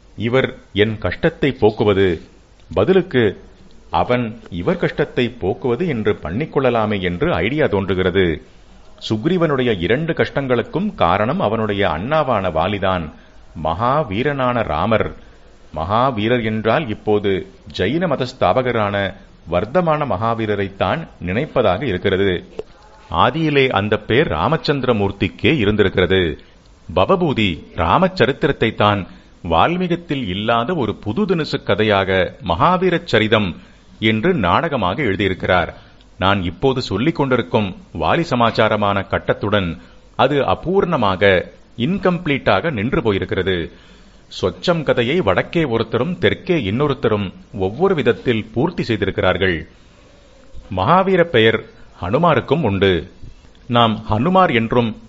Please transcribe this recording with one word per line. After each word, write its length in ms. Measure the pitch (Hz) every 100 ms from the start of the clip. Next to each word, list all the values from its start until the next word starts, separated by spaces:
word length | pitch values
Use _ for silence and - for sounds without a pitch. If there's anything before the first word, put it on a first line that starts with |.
| - -
"இவர் 300 | 113 127 120 - -
என் 220 | 95 110 104
கஷ்டத்தை 520 | 90 - 165 - 147
போக்குவது, 560 | - 107 - 107 98 95 80 - - - - -
பதிலுக்கு 480 | 87 127 190 180 127 104 - - - - - -
அவன் 340 | 80 90 123 113 113 -
இவர் 320 | 87 107 180
கஷ்டத்தை 440 | 160 - 143 131 120
போக்குவது" 540 | - 90 120 127 120 180
என்று 260 | 117 104 101
பண்ணிக்கொள்ளலாமே 760 | 78 104 156 147 127 117 107 104
என்று 280 | 90 87 170
ஐடியா 320 | 98 92 151
தோன்றுகிறது. 600 | 120 98 95 92 90 95 87 73 - - - - - - -
சுக்ரீவனுடைய 640 | 110 151 185 165 135 123 98
இரண்டு 340 | 82 151 165
கஷ்டங்களுக்கும் 760 | 151 117 147 135 120 - 156 208
காரணம் 440 | - 85 98 110 185
அவனுடைய 440 | 113 113 107 101 95
அண்ணாவான 600 | 78 120 156 135 107 92
வாலிதான். 540 | 82 92 101 95 92 76 - - - - 82
மகாவீரனான 920 | 76 85 120 147 127 98 147 139 123 120
ராமர், 440 | 104 78 104 107 82 - - - - - -
மகாவீரர் 680 | 76 80 110 135 107 110 123
என்றால் 440 | 110 110 110 135 123
இப்போது 440 | 101 107 104 101 92 - - - -
ஜைன 300 | 95 165 180
மத 180 | 131
ஸ்தாபகரான 720 | 123 - 90 120 123 117 101 101 98 - - - -
வர்த்தமான 500 | 87 107 175 165 151
மகாவீரரைத்தான் 960 | 139 92 113 113 107 101 98 - 95 165 165 -
நினைப்பதாக 600 | 87 107 156 135 104 87
இருக்கிறது. 460 | 135 90 101 92 98 85 - - - - - - -
ஆதியிலே 540 | 85 113 151 156 139 131
அந்த 260 | 98 104 107
பேர் 280 | - 117 170
ராமச்சந்திரமூர்த்திக்கே 1300 | 78 113 160 - 143 123 110 98 - 98 - 107 151
இருந்திருக்கிறது. 640 | 101 104 95 98 87 95 82 69 - - - - -
பவபூதி 540 | 87 98 185 165 110 101 76 -
ராமச்சரித்திரத்தை 920 | - 85 135 185 185 - 143 - - 113
தான் 260 | - 104 101 85 - - - 87
வால்மீகத்தில் 720 | 80 123 180 180 175 170 139 101
இல்லாத 420 | 98 110 117 120
ஒரு 180 | 175 104
புது 280 | - 104 135
தினுசு 320 | 196 170 143 -
கதையாக 460 | - 98 107 98 95 95 85 - -
மகாவீர 480 | 85 156 180 185 165
சரிதம் 460 | - 113 107 110 95 - - - - -
என்று 320 | 110 110 170
நாடகமாக 640 | 170 87 107 156 135 90 110
எழுதியிருக்கிறார். 680 | 117 95 98 92 92 90 80 - - - - -
நான் 200 | 92 101
இப்போது 360 | 87 82 135 131
சொல்லிக் 340 | - 95 151
கொண்டிருக்கும் 540 | 160 135 123 - 117 98 - -
வாலி 320 | 85 78 160 165
சமாச்சாரமான 680 | 127 113 117 107 107 101 98
கட்டத்துடன் 640 | 95 90 - - 101 104 87 73 - - -
அது 220 | - 131 143
அபூர்ணமாக, 840 | 92 92 156 196 180 151 101 92 101 90 - - - -
இன்கம்ப்ளீட்டாக 920 | 131 196 185 170 156 135 123 98 165
நின்று 300 | 113 117 175
போயிருக்கிறது. 560 | 113 95 92 95 92 90 76 - - - - - -
சொச்சம் 520 | - 95 - - 165
கதையை 340 | 135 127 117 180
வடக்கே 440 | 101 92 - 170
ஒருத்தரும் 540 | 147 113 110 110 160 175
தெற்கே 400 | 101 101 - 170
இன்னொருத்தரும் 640 | 95 117 147 131 120 104 95 - -
ஒவ்வொரு 400 | 101 95 120 190
விதத்தில் 480 | 143 120 110 135 110 -
பூர்த்தி 300 | 113 170 185
செய்திருக்கிறார்கள். 720 | 143 104 95 104 92 90 95 78 80 - - - - - - - - - - 92
மகாவீர 460 | 104 180 190 180
பெயர் 360 | 170 117 110 110 - - - -
ஹனுமாருக்கும் 640 | 90 131 170 127 - 156
உண்டு. 280 | 113 95 98 82 - - - - - - -
நாம் 280 | 120 113 107 -
ஹனுமார் 440 | 107 160 185 175
என்றும், 380 | 117 113 123 113 -